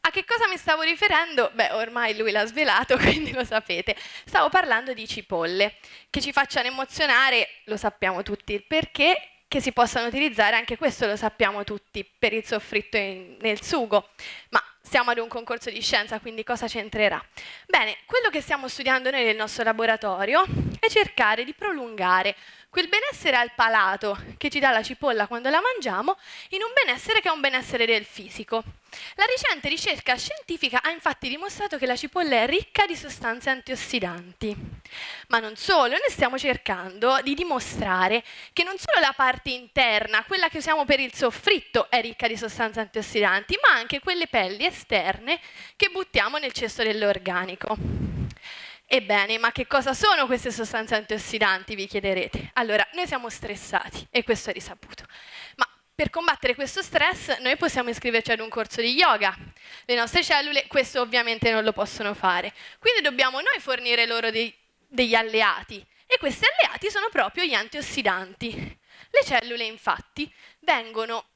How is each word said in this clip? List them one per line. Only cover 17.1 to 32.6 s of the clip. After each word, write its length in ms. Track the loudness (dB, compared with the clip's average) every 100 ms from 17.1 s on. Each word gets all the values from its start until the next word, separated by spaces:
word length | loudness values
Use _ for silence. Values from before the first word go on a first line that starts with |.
| 2 -8 -18 -18 -18 0
Bene, 300 | 0 0 -4 -2
quello 240 | 0 2
che 120 | -2
stiamo 260 | -2 -4 -4
studiando 420 | -4 0 2 2
noi 140 | 2
nel 140 | 2 0
nostro 260 | -2 0
laboratorio 800 | 0 2 2 2 0 -2 2 4 2 0 -4 0
è 80 | 2
cercare 560 | 4 2 4 2 2 -4
di 80 |
prolungare 840 | -6 -6 -4 -8 -2 2 4 2 -4 -16 -20 _
quel 160 | -4 0
benessere 480 | 0 0 -2 2 2
al 140 | 2 2
palato 640 | 4 4 2 0 -4 -6 -10 -6
che 140 | -4
ci 80 | 2
dà 140 | 4
la 100 | 4
cipolla 460 | 0 -2 0 0 -2
quando 240 | -2 2
la 100 | 2
mangiamo 560 | 2 -2 -4 -2 -2 -2 -8 -18 -10
in 140 | -6
un 80 | 0
benessere 480 | 2 2 -2 0 0
che 60 | 2
è 40 |
un 80 | 0
benessere 460 | 0 0 -2 0 2
del 180 | 2
fisico. 600 | 0 -16 -14 -14 -6 -6 -6 -20 _ -18 -14
La 120 | 0 2
recente 440 | 2 0 -2 -2
ricerca 460 | -2 -2 -2 0 -2
scientifica 680 | -2 -10 -8 -4 0 0
ha 80 | 0
infatti 400 | 0 -2 -2 -6
dimostrato 480 | -6 -8 -6 -6 -2
che 80 | -2
la 100 | -2
cipolla 420 | -2 -2 2 2
è 100 | 4
ricca 400 | 0